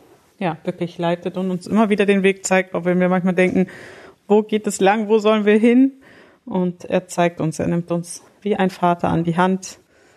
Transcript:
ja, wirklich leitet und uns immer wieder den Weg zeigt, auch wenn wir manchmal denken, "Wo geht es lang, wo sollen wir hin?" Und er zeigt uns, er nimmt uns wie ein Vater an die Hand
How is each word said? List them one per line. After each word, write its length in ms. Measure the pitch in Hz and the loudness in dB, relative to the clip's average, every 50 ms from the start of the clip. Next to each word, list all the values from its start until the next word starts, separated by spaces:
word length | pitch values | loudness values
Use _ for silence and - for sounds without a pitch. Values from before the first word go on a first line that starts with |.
| _ _ _ _ _ _ _ - | _ _ _ _ _ _ _ -6
ja, 180 | 202 175 160 165 - | -6 -6 -6 -6 -8
wirklich 340 | - 175 - 180 170 - - | -10 -8 -6 -8 -8 -6 -4
leitet 400 | 175 170 175 175 175 185 175 185 | -4 -2 -2 -4 -4 -8 -6 -6
und 140 | 185 190 | -4 -4
uns 160 | 180 175 180 - | -4 -6 -6 -2
immer 220 | 180 208 226 202 | 0 0 2 2
wieder 160 | 208 202 208 | 2 2 2
den 180 | 196 202 196 185 | 2 2 2 2
Weg 220 | 196 190 190 - | 0 0 -2 -2
zeigt, 280 | - 185 190 185 185 - | 0 0 0 0 -2 -4
auch 100 | 180 170 | -4 -2
wenn 140 | 180 180 180 | 0 0 2
wir 100 | 180 180 | 2 2
manchmal 260 | 180 185 175 185 180 | 0 0 0 0 2
denken, 320 | 175 185 185 - 190 185 185 - - - - - - - - - _ _ - | 2 2 2 2 0 0 -2 -4 -10 -20 -20 -20 -20 -20 -20 -20 _ _ 0
"Wo 160 | 202 214 214 | 2 2 2
geht 240 | 214 - 214 214 208 | 0 -2 -4 -2 -4
es 120 | 196 - | -4 0
lang, 280 | 190 185 202 226 214 202 | 2 2 2 2 0 0
wo 100 | 220 220 | 0 2
sollen 260 | 202 214 220 214 208 | 2 2 2 2 2
wir 120 | 208 208 214 | 2 4 4
hin?" 360 | 208 240 233 254 262 269 269 - - - - - - - _ _ _ | 4 4 6 6 4 4 2 -4 -16 -20 -20 -20 -20 -20 _ _ _
Und 400 | 247 220 185 180 180 175 175 - | -6 -4 -2 -2 -2 -4 -8 -6
er 220 | - - 185 180 - | -4 -4 -4 -4 -4
zeigt 340 | - - 175 175 170 - | -2 -2 0 0 0 -2
uns, 180 | 160 160 160 - | -4 -4 -4 -4
er 80 | - 170 | -4 -2
nimmt 240 | 170 170 170 - | -2 -4 -4 -4
uns 320 | 175 175 170 - - - - _ _ _ | -4 -6 -6 -8 -14 -18 -20 _ _ _
wie 140 | - 208 208 | -6 -4 -2
ein 140 | - 190 190 | 0 0 -2
Vater 400 | 185 - - 175 175 175 - 175 | -2 0 0 0 0 0 -2 -2
an 140 | 170 165 165 | -2 -2 -2
die 140 | 170 165 170 | -2 0 0
Hand 420 | 180 185 190 190 190 - - - _ _ _ _ _ _ _ | 0 0 0 -2 -6 -10 -20 -20 _ _ _ _ _ _ _